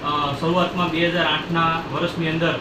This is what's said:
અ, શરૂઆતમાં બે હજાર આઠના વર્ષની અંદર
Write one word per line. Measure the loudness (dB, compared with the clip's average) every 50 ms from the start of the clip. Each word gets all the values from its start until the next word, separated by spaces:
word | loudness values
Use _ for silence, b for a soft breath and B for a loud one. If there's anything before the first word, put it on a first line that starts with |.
| -2
અ, | -2 -2 0 0 -2 -2 0
શરૂઆતમાં | 0 2 2 2 2 2 0 -2 -2 0
બે | 0 0 0
હજાર | 2 2 2 0
આઠના | 0 0 -2 -2 -2 0 2 2 2 0 0 -4 -4
વર્ષની | -4 -2 -2 -2 -2 -2 -2 0
અંદર | 0 2 2 0 0 -2